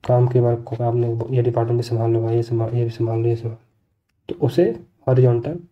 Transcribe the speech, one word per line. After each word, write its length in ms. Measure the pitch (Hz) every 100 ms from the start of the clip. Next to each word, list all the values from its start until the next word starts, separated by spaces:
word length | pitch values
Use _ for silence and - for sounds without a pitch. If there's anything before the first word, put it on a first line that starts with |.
| -
काम 200 | 123 123
के 120 | 123
work 240 | 120 117 -
को 160 | 117
आपने, 520 | 120 120 120 113 117 131
ये 60 |
department 400 | 120 117 117 117
भी 60 | 117
संभाल 220 | 117 113
लो 120 | 113
भाई, 140 | 113 117
ये 60 |
संभाल, 320 | 117 117 113
ये 100 | 120
भी 60 | 117
संभाल 280 | - 117 113
लो, 100 | 117
ये 80 | 113
संभाल, 200 | 113 110 _ _ _ _ _ _ -
तो 180 | - 123
उसे 400 | 170 190 - - _ -
horizontal 520 | 127 127 117 131 170 -